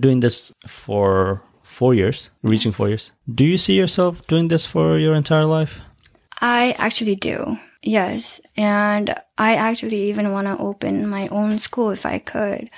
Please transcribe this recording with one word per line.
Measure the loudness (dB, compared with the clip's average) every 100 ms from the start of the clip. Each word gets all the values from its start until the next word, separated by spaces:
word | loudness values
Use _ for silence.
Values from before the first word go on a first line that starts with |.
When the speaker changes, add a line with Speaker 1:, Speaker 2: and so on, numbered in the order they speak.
| 4
Speaker 1:
doing | 4
this | 2 0 -4 -18 -20
for | -16 -4 2 4 4 2 -2 -10 _
four | -20 0 4
years, | 4 2 0 -10 _
reaching | 0 2 0
Speaker 2:
Yes. | 0
Speaker 1:
four | -2
years. | -2 -6 _ -8
Do | 2 2
you | 4
see | 2 2
yourself | 2 2 0 -2 0
doing | 0 2
this | 0 0
for | 0 2 2
your | 2 2
entire | 2 2 2
life? | 0 -2 -6 -20 _ _ _ _ -4
Speaker 2:
I | 0 2 0 0
actually | -4 -2 -2 -2
do, | -2 -4 -6 -8 -10 _
yes. | -2 0 0 -4 -8 -14 -10 -2
And | 0 2 0 0 -2 -6 -8 -2
I | 2 2
actually | 0 -2 -4 -2 -2
even | 0 -2
wanna | -2 -2 -4
open | -6 -4 -2 -2 -2
my | -4 -4
own | -2 0 -2
school | -4 -2 -2
if | -2 -4
I | -6
could. | -6 -6 -4 -6 -10